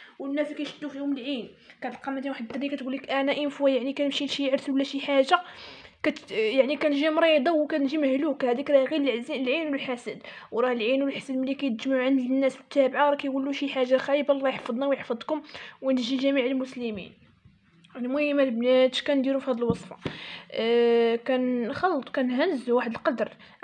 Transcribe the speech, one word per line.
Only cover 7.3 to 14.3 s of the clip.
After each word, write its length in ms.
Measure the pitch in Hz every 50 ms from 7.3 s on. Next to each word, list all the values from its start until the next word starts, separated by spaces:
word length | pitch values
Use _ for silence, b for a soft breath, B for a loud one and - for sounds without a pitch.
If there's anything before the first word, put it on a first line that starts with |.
| 311 294 247 349
وكنجي 460 | 339 302 302 294 320 311 277 262 294 320
مهلوكه. 520 | 294 269 262 269 311 311 269 285 269 247
هذيك 200 | 240 254 277 294
راه 140 | 285 269 262
غير 160 | 254 302 320
العز-، 300 | 277 269 220 233 240 -
العين 380 | 311 247 269 247 269 330 320 302
والحسد، 540 | 277 269 - 269 247 240 - 214 - - B B B B B B
وراه 200 | - 220 247 254
العين 300 | 240 240 208 233 269 269
والحسد 340 | 277 277 269 - - - 262
ملي 180 | 262 262 262 269
كيتجمعوا 480 | 269 277 269 220 220 - 262 269 254
عند 160 | 247 262 277 269
الناس 380 | 247 247 262 269 269 262 262
والتابعه 540 | - - _ - 285 277 254 - 240 294 294
راه 60 | 285
كيولوا 360 | 285 - 277 262 277 269 285
شي 160 | 277 277 285 269
حاجه 280 | - - 254 247 262
خايبه. 380 | 254 - - 277 294 277 285